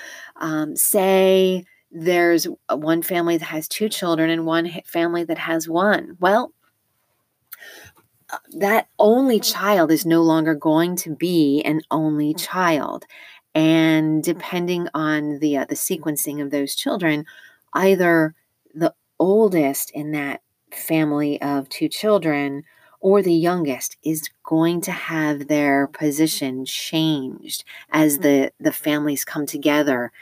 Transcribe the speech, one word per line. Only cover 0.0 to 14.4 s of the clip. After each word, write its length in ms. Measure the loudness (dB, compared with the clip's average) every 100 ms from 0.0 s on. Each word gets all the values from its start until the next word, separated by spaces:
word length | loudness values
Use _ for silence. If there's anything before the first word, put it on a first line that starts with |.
| -18 -18 -18 -10
um, 400 | -6 -4 -6 -4
say 880 | 0 2 4 4 4 4 2 0 -6 _ _
there's 560 | -6 0 2 4 2 0 -8 -6
a, 80 | -4
one 260 | 0 -2
family 340 | -2 -2 0 -2
that 80 | -4
has 220 | -8 -8
two 200 | -6 -4
children 400 | -4 -2 0 0
and 160 | 0
one 220 | 0 -2 -2
ha-, 140 | -8
family 400 | -8 -4 -2 -2
that 140 | -4 -6
has 300 | -4 -4 -2
one. 480 | 0 2 0 -2 -2
Well, 320 | 2 2 0 _ _ _ _ _ _ _ _ _ -20 -20 -20 -20 -20 _ _ _ -16
uh, 80 | -16 _ -4
that 300 | 0 0 0 2
only 420 | 6 6 4 2
child 500 | 0 -2 2 4 4
is 140 | 2
no 160 | 4 4
longer 320 | 4 4 2
going 420 | 0 2 2 2 -2
to 180 | -8
be 480 | -4 0 2 2 2
an 180 | 0 -4 -2
only 440 | -2 0 0 -2
child. 720 | -4 -6 -2 0 0 -2 -10 -14 -20 -20 -20 _
And 720 | 2 4 4 4 2 2 0
depending 640 | -2 -4